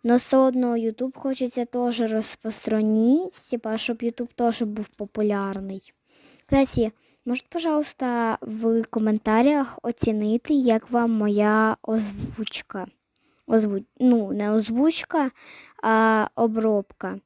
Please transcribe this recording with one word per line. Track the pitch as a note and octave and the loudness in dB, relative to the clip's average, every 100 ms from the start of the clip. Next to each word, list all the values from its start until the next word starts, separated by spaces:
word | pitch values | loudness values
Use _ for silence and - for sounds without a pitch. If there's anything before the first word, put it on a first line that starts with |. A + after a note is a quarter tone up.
но | A#3 B3 | 4 2
все | - C4 | 4 4
одно | C4 B3+ B3 A#3 | 4 2 0 0
Ютуб | A3+ A3 C4 - | -2 -4 -8 -4
хочеться | C4+ C4+ B3 B3 | -6 -4 -4 -4
теж | A#3+ B3 A#3+ A#3 | -4 -2 -2 0
розпространити, | A3+ A3 A3 - A3 - - A3 G#3+ A3 A#3 D4+ F#4 - - | -2 -2 -4 -10 -10 -8 -2 0 2 4 4 2 0 -12 -8
типа, | A#3+ A3 A3 | -6 -4 -4
щоб | - A#3 | -4 -4
Ютуб | A#3 A#3 A#3+ | -4 -6 -10
теж | - A#3+ A3+ | 0 0 0
був | G#3+ G#3+ G#3 | -4 -6 -10
популярний. | - G#3 - G#3+ G3+ G3 G3 G3 F#3+ _ _ _ _ _ _ | -12 -10 -2 0 0 -4 -6 -8 -12 _ _ _ _ _ _
Кстати, | _ C4+ C4+ - A3 _ _ _ | _ 2 2 0 -2 _ _ _
можете, | A#3+ B3 _ | -6 -6 _
пожалуйста, | E4+ E4 D4+ D4 - B3+ A#3+ A3+ - | -6 -2 -2 -2 -6 -4 -2 -2 -4
в | - A3 A3+ A3+ | -8 -2 0 0
коментарях | A3 A3+ G#3+ G#3+ - A3 C4+ D4 C4 - | 0 0 0 0 2 4 4 2 -2 -6
оцінити, | A#3 - - G#3+ G#3+ A#3 - | -8 -2 -2 0 0 -2 0
як | C#4+ B3+ A3 - | 2 4 2 0
вам | A#3+ A#3 | 0 0
моя | A3 G#3 G#3 G#3 G#3+ A3 A3 | 0 2 2 4 4 2 0
озвучка. | - A3 G#3 G3+ - - G#3+ - - G3 F3+ _ _ _ _ _ - | -2 -2 -2 -8 -10 -8 -8 -8 -10 -12 -12 _ _ _ _ _ 0
Озву-, | A3 G#3+ G3 - _ | 2 2 -4 -8 _
ну, | B3+ A#3 G3 | 4 4 0
не | G3+ G#3 | -2 0
озвучка, | A3 G#3+ A#3 D#4 - - D#4+ C4+ _ - - - - | 0 0 2 2 0 -4 -2 -2 _ -20 -20 -20 -6
а | A3 A3 A3 A3 G#3 | 0 4 4 2 0
обробка. | - A#3 A3 A3 G#3 G3+ - F#3+ G3 | 0 0 2 0 0 -4 -10 -10 -10